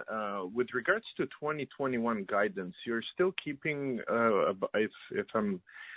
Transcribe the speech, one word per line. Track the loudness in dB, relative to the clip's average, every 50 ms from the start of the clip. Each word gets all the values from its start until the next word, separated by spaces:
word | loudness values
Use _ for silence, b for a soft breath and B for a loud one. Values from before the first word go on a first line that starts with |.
| -4 -4
uh, | -4 -4 -2 -4 -4 -4 -4 -2
with | 0 0 0 0 0
regards | -2 2 2 2 2 0 -6 -4
to | -4 -4 -4 -4 -6
twenty | -4 -4 -2 -2 -4 -6 -4
twenty-one | -2 -2 0 0 0 0 0 0 0 -2 0
guidance, | 2 2 2 2 0 -2 -6 -6 -8 -8 -4
you're | -2 -2 -2 -4 -4 0
still | 2 2 2 0 -2
keeping, | -6 -6 -6 -6 -4 -4 -2 -2 -2 -2 -2 -2 0 0
uh, | 2 4 6 6 6 6 4 4
ab-, | 2 0 0 0 2
if, | 2 2 0 -2 -8 -10 -6
if | -4 -4 -2 0 0
I'm | 0 2 2 0 -2 _ B B B B B B